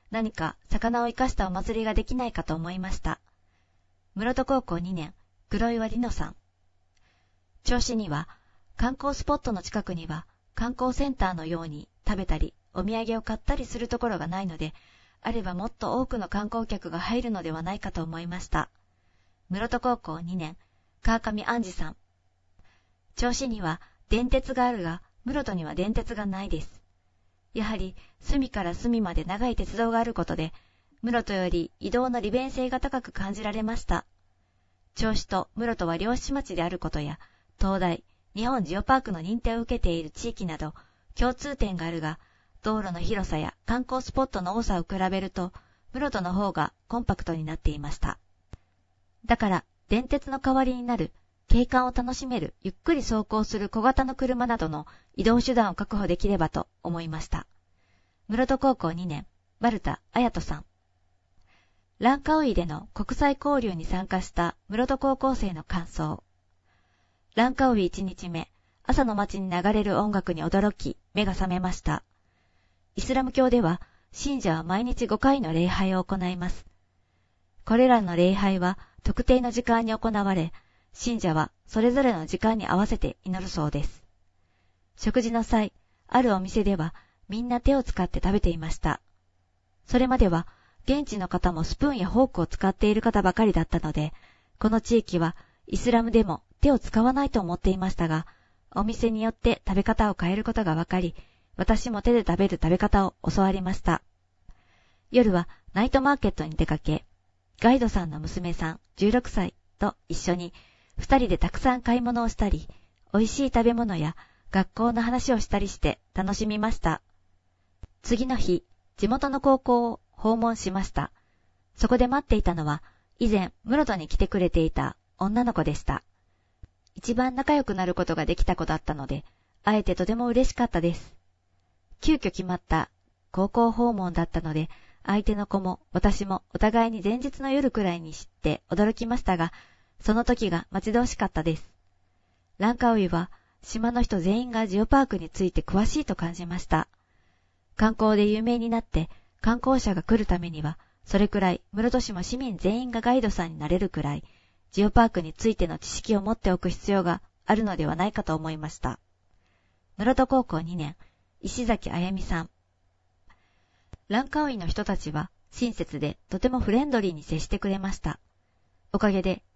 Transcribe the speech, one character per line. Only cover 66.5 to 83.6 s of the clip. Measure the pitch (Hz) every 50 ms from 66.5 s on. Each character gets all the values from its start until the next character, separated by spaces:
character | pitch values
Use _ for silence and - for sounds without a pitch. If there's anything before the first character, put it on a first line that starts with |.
| _ _ _ _ _ _ _ _ _ _ _ _ _ _ _ _ _
ラ | 214 233 254
ン | 262
カ | - 269 262
ウ | 240 208
イ | 185
一 | 175 - - 196
日 | 185 196 - - 180
目、 | 165 165 - - _ _ _ _ _ _ _
朝 | - 254 - 269
の | 233 208
街 | 202 202 196 - 196
に | 190 185
流 | 175 175 180 202
れ | 214 214 208
る | 208 185 -
音 | 208 214
楽 | 208 196 - - 175
に | 160 156
驚 | 165 - 196 202 208 202
き、 | - - 135 - - _ _ _
目 | 196 214
が | 196
覚 | 185 - 190 180
め | 180 185
ま | 180 180
し | 180 -
た。 | - - 151 - - _ _ _ _ _ _ _ _ _ _ _ _ _ _ _ _ _ _
イ | -
ス | - - 262
ラ | 262 262
ム | 254
教 | - 269 262 254
で | 240 247
は、 | 208 160 175 - - - _ _ _ _
信 | - - - 285 285 254
者 | - 190 160
は | 160 160
毎 | 165 185 202 240
日 | 247 - - 247 -
五 | 214 214
回 | - 269 277 277
の | 220 160 160
礼 | 165 170 180
拝 | - - 196 190 190
を | 185 180
行 | - 196 190
い | 180 180 180
ま | 175 175 180
す。 | - - - - _ _ _ _ _ _ _ _ _ _ _ _ _ _ _ _ _ - -
こ | - 220 233
れ | 254 262
ら | 247 233
の | 202 180 175 170
礼 | 175 185 190
拝 | 196 196 196 190 180
は、 | 180 180 196 - - - _ - -
特 | - 208 - 240
定 | - 262 254
の | 240 240
時 | 226 233 240
間 | - 233 226 233
に | 220 220
行 | 220 - 226
わ | 214 208 202 196 190
れ、 | 180 160 170 - - - _ _ _ _ _
信 | - - - 240 240 220
者 | - 175 156
は | 156 156 - - _ _
そ | - - 220
れ | 220 240
ぞ | 247 277 269
れ | 254
の | 220 165 160
時 | - - 180
間 | - 220 226 220
に | 180 -
合 | -
わ | 180 208 -
せ | 247 -
て | - - - - _
祈 | 185 185 185
る | 190 185
そ | - 175